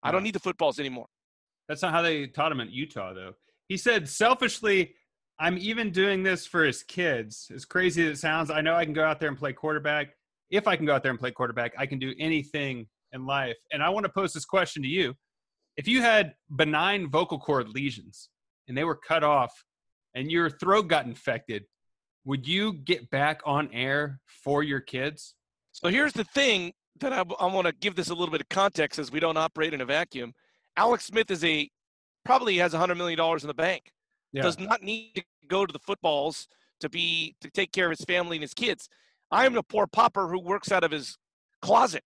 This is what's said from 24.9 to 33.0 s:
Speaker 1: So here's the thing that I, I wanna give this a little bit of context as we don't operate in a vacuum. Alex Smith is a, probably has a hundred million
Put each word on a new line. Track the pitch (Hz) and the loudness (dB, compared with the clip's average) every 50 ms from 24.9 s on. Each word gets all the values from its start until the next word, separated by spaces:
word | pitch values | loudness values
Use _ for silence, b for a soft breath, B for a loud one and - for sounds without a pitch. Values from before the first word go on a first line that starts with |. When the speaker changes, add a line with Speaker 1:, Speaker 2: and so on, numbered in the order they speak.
| - 127 131 147 156 - - - _ _ _ _ _ _ _ _ | -6 -6 -6 -6 -8 -10 -20 -20 _ _ _ _ _ _ _ _
Speaker 1:
So | _ - - 175 | _ -4 -2 0
here's | 185 262 294 302 - | 2 2 0 0 0
the | - 220 | -4 -6
thing | - - 277 277 262 220 190 175 175 - _ _ _ _ | -2 0 2 4 4 2 2 0 -6 -10 _ _ _ _
that | - - 269 262 | -8 -6 -4 -2
I, | 247 185 170 - - | -2 -4 -4 -2 -2
I | 196 | -2
wanna | 180 190 190 180 175 151 | 0 0 2 0 0 -2
give | 120 - 208 185 | _ -4 -4 -4
this | 170 175 - | -2 -4 -4
a | 175 | -4
little | 170 180 170 156 | -4 -4 -4 -2
bit | 170 | -6
of | - _ | -6 _
context | - 190 196 202 - - 156 139 - - | 0 2 2 2 2 0 -2 -2 -2 -6
as | 147 120 131 | -8 -4 -2
we | 151 | 0
don't | 160 165 160 | 0 2 2
operate | 156 160 165 _ 151 156 165 156 | 2 0 0 _ -2 -2 -2 -2
in | 139 127 | -4 -4
a | |
vacuum. | 120 139 156 170 - - 135 120 117 120 _ _ _ _ _ _ _ _ | 0 0 0 0 -2 -6 -10 -10 -10 -12 _ _ _ _ _ _ _ _
Alex | - 202 233 240 226 - | 2 4 4 4 0 -2
Smith | - 196 226 226 - | -4 -2 -2 0 0
is | 190 165 156 | -2 0 0
a, | 165 160 151 147 - _ _ _ _ _ _ _ _ _ _ _ | 0 0 0 -2 -6 _ _ _ _ _ _ _ _ _ _ _
probably | - 254 262 254 214 190 175 | 2 2 4 4 2 2 4
has | 175 175 160 | 2 2 4
a | 160 | 2
hundred | 175 180 180 | 2 2 2
million | 175 | 0